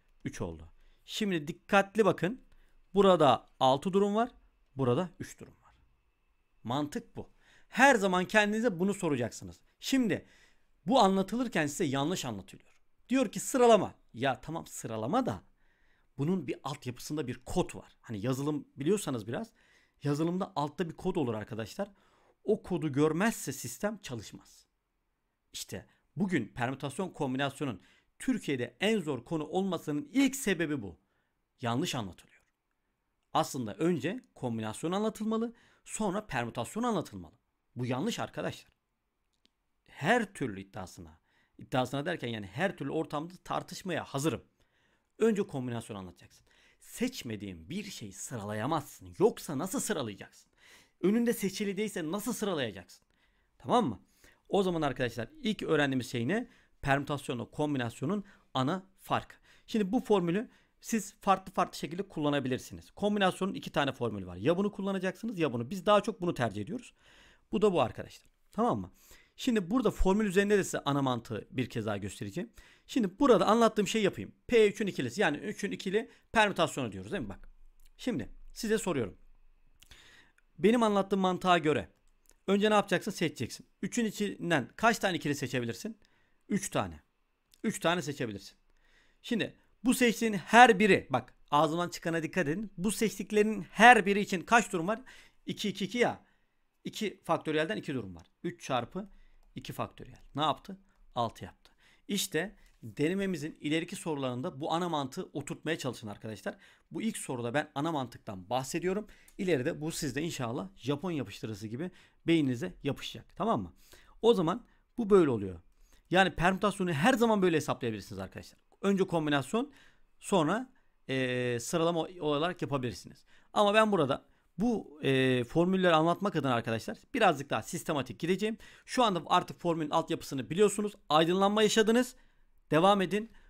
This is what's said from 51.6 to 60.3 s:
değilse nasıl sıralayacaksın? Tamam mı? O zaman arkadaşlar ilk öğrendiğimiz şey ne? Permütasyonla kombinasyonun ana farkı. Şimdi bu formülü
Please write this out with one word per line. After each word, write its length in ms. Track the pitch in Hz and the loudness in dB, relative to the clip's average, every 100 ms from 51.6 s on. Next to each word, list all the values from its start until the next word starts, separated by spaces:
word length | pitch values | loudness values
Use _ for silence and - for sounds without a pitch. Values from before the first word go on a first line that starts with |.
| 202 185 | -4 -4
değilse 340 | 214 202 156 | -6 -6 -6
nasıl 220 | 202 247 | -6 -6
sıralayacaksın? 720 | 220 202 160 117 95 - - _ _ _ _ _ _ | -4 -4 -2 -4 -6 -16 -20 _ _ _ _ _ _
Tamam 300 | 120 233 170 | -2 0 0
mı? 140 | 98 - _ - _ - | -4 -12 _ -20 _ -2
O 140 | 185 | 0
zaman 200 | 185 170 | 2 0
arkadaşlar 460 | 143 127 123 123 113 - | -2 -2 -4 -4 -10 -6
ilk 200 | 220 208 | -4 -4
öğrendiğimiz 480 | 151 156 143 131 117 | 0 2 2 0 -2
şey 180 | 123 117 | -2 -2
ne? 200 | 214 247 _ _ _ | -2 -4 _ _ _
Permütasyonla 680 | 139 139 143 143 - 123 107 | 0 0 0 -4 -4 -6 -6
kombinasyonun 760 | - 151 139 120 - 139 208 - - _ | -4 -2 -2 -4 -4 -4 -4 -6 -16 _
ana 320 | 135 131 190 - _ | -2 0 -2 -6 _
farkı. 360 | - 123 - - _ - - | -4 -4 -4 -14 _ -20 -4
Şimdi 260 | 226 190 | -2 0
bu 80 | 226 | 0
formülü 500 | - 202 170 | 2 2 2